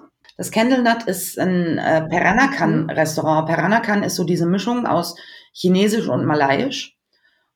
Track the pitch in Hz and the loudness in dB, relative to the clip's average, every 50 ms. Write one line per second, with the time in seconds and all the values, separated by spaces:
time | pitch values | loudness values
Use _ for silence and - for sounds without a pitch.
0 | - _ _ _ _ - _ - 175 - - 220 233 254 269 247 240 226 233 233 | -20 _ _ _ _ -20 _ -12 -10 -2 0 0 2 4 2 4 4 2 2 0
1 | - 190 185 185 - - - - 165 185 180 180 170 165 - - - - 160 160 | -2 -4 -4 -4 -8 -8 -6 -2 -2 0 0 0 0 0 -2 -2 0 0 0 0
2 | 160 160 170 180 151 175 208 247 277 269 - - 165 160 156 156 160 160 - 160 | 0 0 0 0 2 2 4 2 2 2 0 0 0 0 2 0 -2 0 0 0
3 | 151 156 - 156 147 156 156 160 156 165 165 156 160 190 220 233 226 202 185 202 | 0 0 -2 -2 0 0 0 0 0 0 -2 -2 0 0 0 0 0 0 -2 -2
4 | - 185 - 185 175 156 180 160 165 170 190 196 - 240 240 247 226 - 156 170 | -2 -2 -4 -2 -2 -2 0 0 0 0 0 0 0 -2 -2 -2 -2 0 0 -2
5 | 170 - - - - - - - - _ _ - 180 180 180 190 208 208 220 226 | -2 -4 -10 -14 -20 -20 -20 -20 -20 _ _ -2 0 2 4 4 4 2 2 0
6 | 170 139 127 135 - 156 151 151 139 135 139 - 247 285 - - - - _ _ | -2 -2 -2 -2 0 0 2 2 2 2 2 0 0 -2 -4 -8 -10 -12 _ _
7 | _ _ _ _ _ _ _ _ _ _ _ | _ _ _ _ _ _ _ _ _ _ _